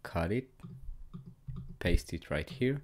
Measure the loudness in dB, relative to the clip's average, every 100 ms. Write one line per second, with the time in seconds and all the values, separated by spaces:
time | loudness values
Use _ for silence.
0 | -4 0 2 2 -2 -8 -14 -12 -8 -8
1 | -8 -12 -14 -16 -10 -8 -8 -2 6 6
2 | 6 -6 0 0 0 2 2 2